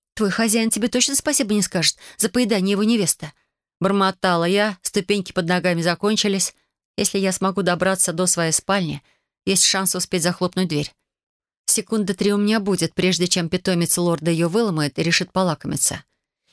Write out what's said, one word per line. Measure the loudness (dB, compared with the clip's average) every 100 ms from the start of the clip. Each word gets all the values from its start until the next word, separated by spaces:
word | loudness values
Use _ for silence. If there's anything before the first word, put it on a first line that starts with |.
| _
«Твой | -2 -2
хозяин | 0 0 2 0
тебе | 0 0
точно | 0 0 0
спасибо | 0 -2 0
не | 0
скажет | 0 -2 -2 -4 -14 -4
за | -2
поедание | 0 0 2 2
его | 2
невесты?» | 2 2 0 -2 -6 _ _ _ _ -4
бормотала | 0 2 0 0 0 2
я, | 2 2 0 -4
ступеньки | -4 -4 0 -2 -2
под | -4 0
ногами | 0 0 0
закончились. | 0 0 0 0 0 0 -2 _ _ _ _ -4
Если | -2 0
я | -2
смогу | 0 -2 0
добраться | 0 0 0 0 -2
до | 0 0
своей | 0 0
спальни, | -2 0 -2 -2 -6 _ _ _ _
есть | -2 2
шанс | 2 0 -2 -4
успеть | -2 -2
захлопнуть | -2 0 -2 -2 -2
дверь. | -2 -4 _ _ _ _ _ _ _ -2
Секунды | -2 0 -2 -2
три | 0 2
у | 2
меня | 2 0
будет, | 0 0 -2
прежде | 0 0 2 0
чем | 0 -2
питомец | -2 0 0 2 2
лорда | 2 0 0
её | 0 0
выломает | 0 0 0 -2 -2
и |
решит | 0 0 -2
полакомиться. | -2 0 -2 -6 -2 -2 -4 -14 _ _ _ _